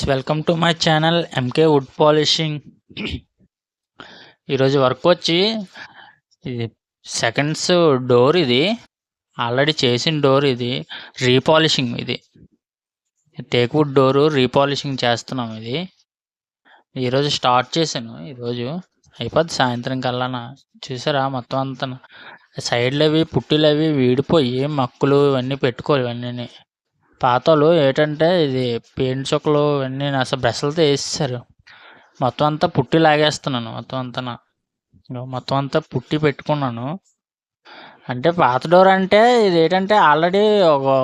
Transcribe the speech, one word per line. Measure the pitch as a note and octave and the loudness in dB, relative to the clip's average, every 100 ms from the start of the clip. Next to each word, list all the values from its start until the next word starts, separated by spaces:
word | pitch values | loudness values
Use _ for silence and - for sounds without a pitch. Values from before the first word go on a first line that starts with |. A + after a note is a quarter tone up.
| - | -2
welcome | C3+ C3 D3+ | -2 -2 -2
to | D#3 | -2
my | E3 E3 | 0 0
channel | E3 - D#3 D#3+ E3+ D#3+ - | 0 0 2 2 0 -2 -4
ఎంకే | B2 B2 D#3+ | -2 2 4
వుడ్ | D3 C3 | 2 0
పాలిషింగ్. | - D3+ D3+ D3 - D#3+ D3+ - _ _ - - - - _ _ _ _ _ _ - - - - _ - | 2 2 4 2 -2 -4 -6 -12 _ _ -14 -10 -10 -14 _ _ _ _ _ _ -20 -20 -20 -20 _ -6
ఈరోజు | C3+ C3+ C#3 | 0 2 2
వర్క్ | C3 B2+ E3+ | 0 0 0
వచ్చి | F3 - E3+ G3+ A3 F#3+ - - - - _ _ _ | 0 0 0 0 -4 -10 -16 -20 -20 -20 _ _ _
ఇది | D3 A#2+ A#2 - _ _ - | -10 -8 -8 -10 _ _ -14
సెకండ్స్ | - A#2+ A2+ D3 D3+ - F3+ E3+ C3 B2+ | -4 -4 -2 -4 -4 0 2 4 2 2
డోర్, | B2 B2+ F3 | 4 4 2
ఇది | C#3 A#2+ F3 A#3 - _ _ _ _ - | 2 2 0 -2 -10 _ _ _ _ -8
already | A#2+ B2 D3 D3+ | -4 -2 -2 0
చేసిన | B2+ B2 E3 D#3 | 0 0 -2 0
డోర్, | C#3 C3+ C#3+ | 2 2 0
ఇది | B2 A#2+ C3+ D#3 - - - | -2 -6 -8 -10 -16 -18 -4
రీపాలిషింగ్, | B2+ B2+ C3 D#3 D#3+ - B2+ B2 | 0 2 4 2 2 0 -4 -6
ఇది | B2+ - - _ - _ _ _ _ _ _ _ _ - C3 | -8 -10 -12 _ -20 _ _ _ _ _ _ _ _ -20 -4
టేక్ | B2 A#2+ D3 | -2 0 0
వుడ్ | D3 | 0
డోర్ | C3+ C3 C3+ D3+ | 2 2 4 2
రీపాలిషింగ్ | D3 B2+ C#3+ C#3 C#3 D3 C3 | 2 0 2 0 -2 -6 -4
చేస్తున్నాం. | B2 A#2 - C3 A#2 A2 | -2 -2 -4 -8 -8 -10
ఇది | A2+ C#3 F#3 _ _ _ _ _ _ _ _ _ _ - | -8 -8 -10 _ _ _ _ _ _ _ _ _ _ -8
ఈరోజు | B2+ C3 C#3+ | -2 -2 -2
స్టార్ట్ | C#3 C3 B2 B2+ | -2 0 0 0
చేశాను. | E3 D#3 D3 A2+ B2 D#3+ | -4 -4 -6 -12 -14 -16
ఈరోజు | B2 A#2+ B2 A#2+ F3 - _ _ - | -12 -8 -6 -8 -10 -14 _ _ -10
అయిపోద్ది | A#2 D3+ E3 | -4 -2 -2
సాయంత్రం | - C3 A#2+ B2 C3 | 0 -2 -2 -6 -6
కల్లానా. | B2+ B2 B2+ B2+ A#2+ C#3 _ _ | -4 -4 -6 -8 -12 -18 _ _
చూసారా | - B2+ D3+ C#3+ C3+ | -14 -8 -4 -2 -2
మొత్తం | C3+ A#2 C3 | -4 -6 -6
అంతా | C3+ B2+ C3+ B2+ - - - - _ - | -6 -8 -10 -10 -18 -20 -20 -20 _ -14
సైడ్లు | - A#2+ B2 C#3+ | -4 -2 0 0
అవి | D#3 D#3 | 2 2
పుట్టిలు | D#3+ - - D3+ D#3 | 0 -2 0 2 2
అవి | D3 D#3+ | 2 0
వీడిపోయి | D3 B2 B2+ C#3 F3 B2+ B2+ C#3 | 2 2 2 2 0 0 -2 -4
మక్కులు | D3 B2 - C#3 C#3+ C#3+ | -4 -4 -2 2 4 4
ఇవన్నీ | C3+ B2+ C3+ | 0 -2 -4
పెట్టుకోవాలి. | C3+ A#2 - D3 | -4 -4 -2 0
ఇవన్నీ | B2 A#2+ B2 B2 A#2 - _ _ _ _ _ _ | 0 -6 -10 -10 -12 -16 _ _ _ _ _ _
పాతలు | C3 B2 C#3+ D#3 D3 E3+ | 0 2 4 4 4 4
ఏంటంటే | C3+ C3+ D3+ D3 D#3+ F#3 | 2 2 -2 0 0 2
ఇది | D3 C3 B2+ A#2 - | 0 -2 -4 -6 -8
పెయింట్ | - C3 C3 C3+ | -4 -4 -4 -4
చుక్కలు | D3+ D#3 D3 D3 | -2 0 0 2
ఇవన్నీ | C#3+ C3 C3 C#3+ C#3 | 0 -4 -6 -4 -2
అసలు | B2+ C3+ | -2 -2
బ్రష్లతో | B2 A2 D3 D#3 | -2 -2 -4 0
వేసేసారు. | D#3 C#3 - - C#3+ B2 - _ _ - - - _ _ | 2 2 -2 -6 -4 -6 -12 _ _ -20 -20 -20 _ _
మొత్తం | B2+ - D3+ | -4 0 0
అంతా | D3+ F3 | 0 0
పుట్టి | - B2+ E3 | 0 2 4
లాగేస్తున్నాను. | D#3+ D3+ D3+ - - B2+ A2+ | 4 4 2 0 -4 -6 -6
మొత్తం | A#2+ A#2 C3 | -10 -10 -10
అంతా | B2+ A#2+ | -8 -8
నా-, | B2+ A#2 _ _ _ _ _ _ - | -10 -12 _ _ _ _ _ _ -14
ఇగో | B2+ B2+ | -12 -10
మొత్తం | B2+ - C#3 | -10 -4 -2
అంతా | C#3 D#3+ - | -2 -4 -4
పుట్టి | C3 - D3+ | -6 -4 -2
పెట్టుకున్నాను. | D3+ C3+ - D3+ C3+ A#2 B2 F#3 - _ _ _ _ _ - - - - - | -2 -2 -4 -4 -4 -6 -8 -10 -14 _ _ _ _ _ -20 -20 -20 -18 -10
అంటే | B2 B2 | -2 -2
పాత | F3 C#3 B2+ D#3+ | 2 2 2 4
డోర్ | F3+ F#3+ | 6 6
అంటే | F#3+ F#3 G3+ A#3 B3 | 4 4 4 6 4
ఇది | G#3 E3+ | 4 4
ఏంటంటే | D#3+ F#3 F#3+ G#3 | 2 2 2 4
already | E3 D3 E3+ F#3+ G#3+ G#3 F3 | 6 4 2 2 2 4 4
ఒక | C#3+ C3+ C3+ | 4 2 2